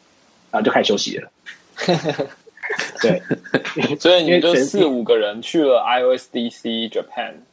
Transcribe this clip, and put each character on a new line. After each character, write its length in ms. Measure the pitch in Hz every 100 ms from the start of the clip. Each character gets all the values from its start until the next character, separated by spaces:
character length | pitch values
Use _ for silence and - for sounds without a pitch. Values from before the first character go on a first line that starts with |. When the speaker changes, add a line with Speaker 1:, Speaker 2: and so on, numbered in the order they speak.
| _ _ _ _ _
Speaker 1:
然 100 | 107
后 20 |
就 80 | 120
开 120 | 120
始 60 | -
休 60 | 101
息 220 | - -
了。 140 | - _ - - _ -
Speaker 2:
<laughs> 520 | - 160 156 143 135 - - - - - - -
Speaker 1:
对， 200 | 113 - - - - - - 156 131 147
Speaker 2:
所 180 | 170 180
以 60 |
你 80 | 160
们 100 | 180
就 60 | 165
Speaker 1:
因 60 | 147
为 60 |
Speaker 2:
四 240 | 143 202 160
五 180 | 127
个 140 | 110 113
人 240 | 104 110
去 200 | - 170
了 200 | 143 120
I 200 | 120 127
O 140 | 127 127
S 140 | -
D 180 | 120 117
C 380 | - 117 113 110
Japan 460 | 117 - - 107 - _